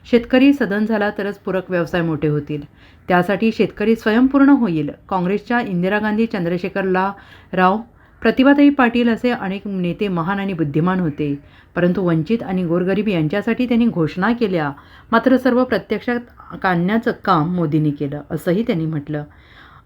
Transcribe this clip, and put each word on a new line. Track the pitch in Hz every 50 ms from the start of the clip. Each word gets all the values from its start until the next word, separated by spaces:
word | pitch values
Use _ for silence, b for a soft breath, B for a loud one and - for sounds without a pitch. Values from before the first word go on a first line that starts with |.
| - -
शेतकरी | 247 233 233 - 262 254 269 285 277
सदन | 277 233 185 202 214 214
झाला | 208 226 208 202 208
तरच | 208 - 196 202 196
पूरक | - - 196 180 185 180 -
व्यवसाय | 185 175 165 156 - 180
मोठे | 165 165 156 147 160
होतील, | 151 147 147 147 - 151 143 147 b b b b b b b -
त्यासाठी | - 180 175 - - 196 185 226 226
शेतकरी | 220 - 202 - - - 208 220 226
स्वयंपूर्ण | 220 - 220 214 233 262 262 - 277 277 277
होईल. | 285 240 233 190 165 156 147 - - - _ -
काँग्रेसच्या | 196 185 175 180 208 208 - - 240 240
इंदिरा | 240 202 180 175 180 190 208 208
गांधी, | 214 214 214 214 226
चंद्रशेखर | 220 - 196 170 170 180 180 196 185 - 196 190
ला-, | 190 185 185 190 196 196 B B B B B B B -
राव, | 185 185 185 196 220 233 - b b b b b _
प्रतिभाताई | - 226 220 - 262 277 285 294 285 285
पाटील | 285 277 247 233 240 240 240 233
असे | 226 - - 247
अनेक | 240 - 190 185 196 196 -
नेते | 208 196 185 175 175 165 - 208
महान | 202 180 170 156 180 202 196
आणि | 196 196 190
बुद्धिमान | 160 160 143 139 156 165 180 190 185
होते, | 180 156 143 - 151 143 143 143 b b b b b b -
परंतु | 170 175 180 180 208 185
वंचित | 175 160 160 156 165 226 226 -
आणि | 175 190 185 180
गोरगरीब | 160 170 180 180 185 196 208 196
यांच्यासाठी | 220 185 165 151 151 196 208 202 233 226 - 247
त्यांनी | 226 240 226 240
घोषणा | 226 - 175 160 147 - 180 190 220 240
केल्या, | 240 233 196 185 165 151 139 143 B B B B B B -
मात्र | 220 226 - 262 262
सर्व | 247 - 247 233 247 254
प्रत्यक्षात | 254 226 185 - - 214 202 - 247 240 240 240 - - - - - 175 - -
आणण्याचं | 190 180 170 175 190 220 226 - 240 - - -
काम | 202 180 156 147 175 180
मोदींनी | 180 165 151 156 156 151 151
केलं, | 143 - 151 139 147 147 - -
असंही | 165 151 - 180 170 208 233
त्यांनी | 247 208 165 160
म्हटलं. | 160 156 147 143 - 151 147 151 b b b b b b b b b b b b